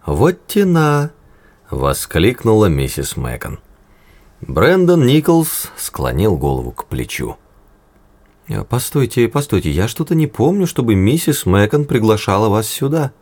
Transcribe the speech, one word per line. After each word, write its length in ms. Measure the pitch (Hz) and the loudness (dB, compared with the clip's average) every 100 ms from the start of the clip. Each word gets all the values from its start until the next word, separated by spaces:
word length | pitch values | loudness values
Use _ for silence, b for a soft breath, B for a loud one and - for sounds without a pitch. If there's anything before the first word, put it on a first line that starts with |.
| - | -4
"Вот 400 | 73 143 180 _ | 2 2 0 _
тена!" 640 | 208 196 165 151 147 147 - b b b b _ | 0 2 2 2 0 -2 -8 b b b b _
воскликнула 960 | 69 69 65 - 82 92 - 113 110 104 | -4 -2 -2 -4 0 0 2 2 4 4
миссис 500 | 71 67 - 67 - | 2 -2 -4 -8 -6
Мэкон. 420 | 62 60 - - _ b b b b b b b | -8 -8 -10 -14 _ b b b b b b b
Брэндон 640 | - 127 120 185 180 175 127 | -6 0 2 4 4 4 4
Николс 640 | 151 151 165 165 - - - | 2 4 2 2 -6 -10 -12
склонил 640 | - - 64 65 107 82 | -12 -6 -4 0 0 0
голову 340 | 69 67 60 | -2 -4 -6
к 140 | 57 - | -12 -10
плечу. 520 | 69 60 - 58 - _ _ _ _ _ _ _ _ _ _ - 101 101 | -8 -8 -8 -10 -12 _ _ _ _ _ _ _ _ _ _ -10 -10 -4
"Постойте, 580 | 120 - 147 123 - 117 | -6 -4 -2 -2 0 0
постойте, 420 | 143 143 98 80 | 0 -2 -2 0
я 180 | 73 104 | -2 -2
что-то 280 | - 160 165 | -4 -2 0
не 120 | 151 | 0
помню, 400 | - 131 202 175 | 0 0 2 -2
чтобы 280 | - 123 101 | -2 0 2
миссис 500 | 95 151 - 139 - | 4 2 0 -2 2
Мэкон 400 | 95 104 147 147 | 2 2 0 0
приглашала 640 | 127 110 107 - 98 110 | 0 2 2 2 0 2
вас 180 | 104 110 | 0 -2
сюда". 440 | - 135 160 135 - | -4 -2 -2 -4 -6